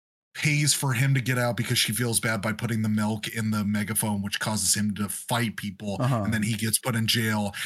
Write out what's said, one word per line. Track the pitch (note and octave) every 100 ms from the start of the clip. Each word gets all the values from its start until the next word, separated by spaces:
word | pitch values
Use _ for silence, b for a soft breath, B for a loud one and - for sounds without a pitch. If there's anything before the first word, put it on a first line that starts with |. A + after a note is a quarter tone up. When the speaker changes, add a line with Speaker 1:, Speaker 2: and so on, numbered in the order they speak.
| _ _ _
Speaker 1:
pays | - D3+ D3 D3
for | - C#3
him | A#2 C#3
to | C3+
get | A#2 B2+
out | A#2+ A#2
because | A2+ A#2+
she | -
feels | A2 B2 A2
bad | A#2+ A2+
by | A2
putting | A2 A2 A2+
the | A2
milk | G#2+ G#2+ G#2+ -
in | A2+ A2
the | G#2+
megaphone, | G#2 G#2 G#2 A2 A2 G#2
which | G2 -
causes | - G#2+ F#2 -
him | G#2
to | F#2+ G2+
fight | - - A#2+ A#2+ F#2+
people, | G#2 F#2 G#2 F#2+
Speaker 2:
Uh-huh. | B2+ B2
Speaker 1:
and | G#2
then | A2
he | G#2+
gets | A2 A2+ G#2+
put | -
in | A#2 A2
jail, | G#2+ A2 G#2+ G2+ -